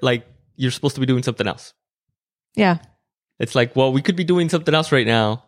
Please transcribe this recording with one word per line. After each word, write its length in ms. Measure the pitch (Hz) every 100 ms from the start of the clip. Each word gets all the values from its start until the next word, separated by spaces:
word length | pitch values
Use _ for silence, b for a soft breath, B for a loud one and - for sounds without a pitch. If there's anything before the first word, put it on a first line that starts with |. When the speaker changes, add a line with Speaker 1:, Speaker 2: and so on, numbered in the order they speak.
Speaker 1:
like, 220 | 131 120 - _ _ -
you're 140 | 127
supposed 240 | - 143
to 60 | -
be 60 | 131
doing 160 | 127
something 220 | 123 113 104
else. 260 | - - _ _ _ _ _ _ _ _
Speaker 2:
Yeah. 240 | 214 190 170 - _ _ _ _ -
Speaker 1:
It's 140 | 123 131
like, 180 | 120 131
"Well, 160 | 131
we 100 | 135
could 140 | 170 180
be 80 |
doing 240 | 170 180 165
something 260 | 170 160
else 180 | 156 160
right 140 | 139 110
now 380 | 113 107 117